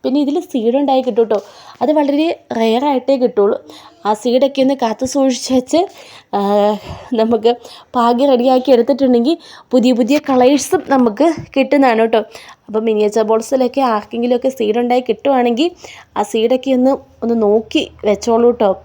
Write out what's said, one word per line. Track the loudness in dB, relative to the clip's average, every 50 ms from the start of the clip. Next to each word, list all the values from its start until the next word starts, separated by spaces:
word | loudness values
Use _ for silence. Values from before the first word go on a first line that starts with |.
| -4
പിന്നെ | -2 -2 0 0
ഇതിൽ | 0 -2 -4 -6 -4
സീഡ് | -6 -2 0 0 0 0
ഉണ്ടായി | 0 2 0 0 0
കിട്ടും | 0 0 0 0
കേട്ടോ. | 0 0 -4 -4 -8 -20 -20 -20 -20 -8 -4
അത് | -2 0 2
വളരെ | 2 2 0 0 0 0 -2 -2 -6 _ _ -4 0
റെയറായിട്ടേ | 0 0 0 0 0 0 -2 0 0 0 0 2
കിട്ടുള്ളൂ. | 0 0 2 2 0 0 0 -4 -8 -16 -20 -20 -20 -20 _ _ -4
ആ | -4 -4 -2
സീഡൊക്കെ | -2 0 2 2 2 0 0 0 0
ഒന്ന് | 0 0 0
കാത്തു | -2 -4 -4 -4 -6 -4 -2
സൂക്ഷിച്ച് | 0 0 0 0 -2 -4 -2 -2
വെച്ച്, | -2 0 0 0 0 0 -2 -8 -20 -20 -20 -20 -20 _ _ -6
ആ, | -4 -2 0 2 2 2 2 0 -4 -8 -16 -18 -18 -10 -6 -2 -2
നമുക്ക് | 0 0 0 0 0 -2 -2 -2 -8 -20 -20 -20 -20 _ -4
പാകി | 0 0 0 2 2 2 2
റെഡിയാക്കി | 2 2 2 2 2 2 4 4 2
എടുത്തിട്ടുണ്ടെങ്കിൽ | 2 4 0 0 0 2 2 2 2 2 0 -2 -4 -8 -20 -20 -20 -10 _ 0
പുതിയ | 2 2 2 2 2
പുതിയ | 2 0 0 -2 0 0
കളേഴ്സും | 2 4 4 4 2 2 0 -2 -4 -4 -2 0 0
നമുക്ക് | 2 2 0 0 2 0 0 0 -2 -10 -6 -2
കിട്ടുന്നതാണ് | -2 0 0 2 2 2 2 2 2 0
കേട്ടോ. | 2 0 -2 -2 -4 -16 -20 -20 -20 -20 _ _
അപ്പോൾ | -8 -6 -4 -2 -2
മിനിയേച്ചർ | 0 0 0 0 0 -2 0 0
ബോൾസിലൊക്കെ | 0 -2 -2 -2 -2 -2 -2 -2 -2 -2 -2 -2 -2
ആർക്കെങ്കിലുമൊക്കെ | -4 -6 -8 -8 -6 -2 -2 -2 -2 -2 -4 -4
സീഡ് | -2 -4 -2 -2 -2 -2
ഉണ്ടായി | 0 -2 -2 -2 -4
കിട്ടുവാണെങ്കിൽ | -6 -4 _ -2 0 0 0 0 0 -2 -2 -4 -4 _ -20 -20 -20 -20 -20 _ _
ആ | -8 -6 -4 -2
സീഡൊക്കെ | -2 0 0 0 -2 0 -2 0 2
ഒന്ന്, | 2 0 0 -2 -6 _ -14 _ -4
ഒന്ന് | -4 -2 0 0
നോക്കി | 2 0 0 -2 -2 -4 -4 -4 -4 -12 -6 -2 -2
വെച്ചോളൂ | -2 -2 -2 -2 0 2 2 2
കേട്ടോ. | 2 2 0 0 0 -2